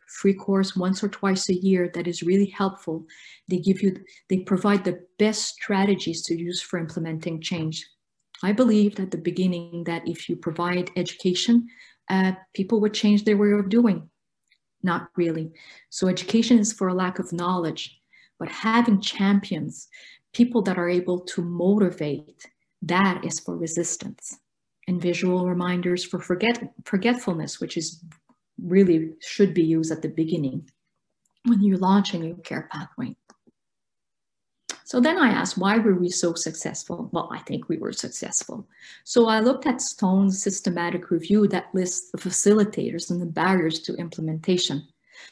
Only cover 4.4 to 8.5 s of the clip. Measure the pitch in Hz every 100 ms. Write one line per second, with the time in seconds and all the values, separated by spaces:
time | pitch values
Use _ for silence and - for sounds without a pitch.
4.4 | 185 185 208 202 190 175 - _ 214 214
5.4 | - - - 196 202 190 - 160 - 165
6.4 | 170 180 - 180 165 - 165 160 170 160
7.4 | 160 175 160 160 - _ _ _ _ -
8.4 | 185